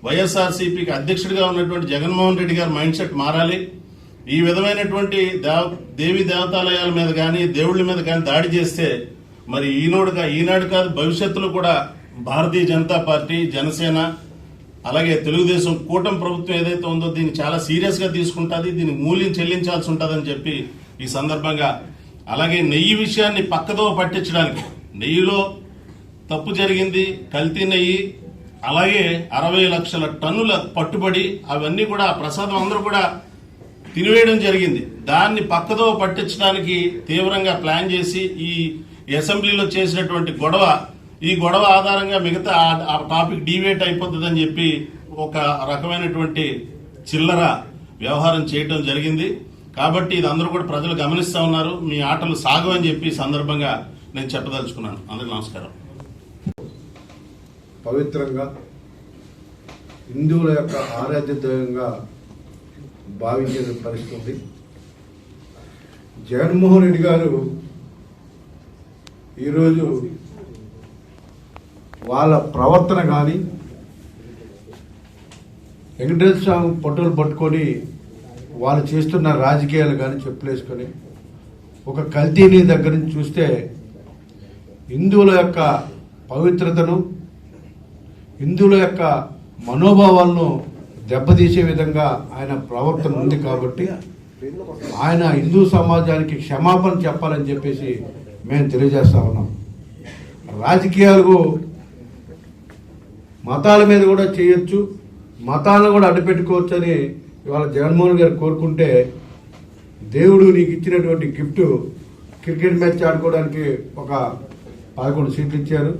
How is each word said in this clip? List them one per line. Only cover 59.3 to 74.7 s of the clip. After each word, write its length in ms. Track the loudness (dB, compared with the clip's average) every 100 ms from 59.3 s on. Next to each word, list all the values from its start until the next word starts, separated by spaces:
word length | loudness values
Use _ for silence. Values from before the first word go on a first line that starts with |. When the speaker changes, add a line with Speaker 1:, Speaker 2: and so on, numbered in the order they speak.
| -20 -20 -20 -20 -20 -20 -20 -14
Speaker 2:
హిందువుల 360 | -4 0 2 2
యొక్క 260 | 0 -2 -6
ఆరాధ్య 580 | -8 -8 -4 -4 -4
దైవంగా 720 | -6 -4 -4 -4 -6 -6 -8 -14 -20 -20 -20 -20 -20 -20 -20 -20 -20 -20 -8
భావించే 540 | -4 -4 -4 -6 -6 -8 -10
పరిస్థితి 300 | -10 -12 -12
ఉంది. 240 | -12 -12 -14 -20 -20 -20 -20 -20 -20 -20 -20 -20 -20 -20 -20 -20 -20 -20 -20 -20 -6
జగన్మోహన్ 520 | -2 2 4 8 8
రెడ్డి 200 | 8 4
గారు 540 | 2 2 2 -2 -4 -8 -14 -20 -20 -20 -20 -20 -20 -20 -20 -20 -20 -20 -20 -20 -20 -20 -20 -10
ఈరోజు 680 | -4 2 4 2 0 -4 -6 -12 -18 -20 -20 -20 -20 -20 -20 -20 -20 -20 -20 -20 -20 -20 -20 -20 -20 -18 -6
వాళ్ళ 300 | 0 4 4
ప్రవర్తన 720 | 2 0 4 4 4 0 2
కానీ, 240 | 2 0 -2 -6 -12 -18 -20 -20 -20 -20 -20 -20 -20 -20 -20 -20